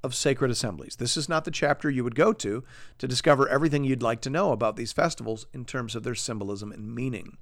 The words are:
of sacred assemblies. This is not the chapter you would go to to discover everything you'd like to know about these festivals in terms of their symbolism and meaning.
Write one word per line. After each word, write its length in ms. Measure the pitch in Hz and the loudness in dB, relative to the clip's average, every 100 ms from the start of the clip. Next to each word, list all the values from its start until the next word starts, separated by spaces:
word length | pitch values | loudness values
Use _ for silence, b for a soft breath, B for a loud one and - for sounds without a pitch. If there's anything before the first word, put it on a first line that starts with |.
of 140 | 139 - | -4 0
sacred 340 | 147 135 135 | 2 2 2
assemblies. 460 | 120 117 80 - - | 0 -2 -6 -12 -6
This 200 | 120 - | -2 -2
is 140 | 147 | 0
not 160 | 160 160 | -2 -2
the 60 | |
chapter 380 | - 147 143 156 | 0 2 2 0
you 140 | 131 | 0
would 120 | 123 120 | 0 4
go 180 | 185 | 4
to 300 | 220 104 107 - B B B | 4 -2 -4 -8 B B B
to 100 | 123 | -4
discover 400 | 127 - 139 135 | 0 6 6 6
everything 360 | 139 156 147 | 4 4 2
you'd 180 | 139 131 | 2 2
like 200 | 117 117 | 2 0
to 100 | 131 | -2
know 200 | 147 196 | 0 2
about 240 | 117 110 104 | 2 2 0
these 160 | 117 | -4
festivals 540 | - 165 - 110 110 - | 0 0 0 -6 -6 -8
in 120 | 131 120 | -12 -6
terms 280 | 135 117 | -6 -4
of 80 | 113 | -6
their 140 | 117 117 | -6 -6
symbolism 560 | - 110 101 101 104 | -4 -4 -4 -6 -8
and 220 | - 107 117 | -10 -10 -6
meaning. 420 | 131 110 - - | -4 -6 -10 -16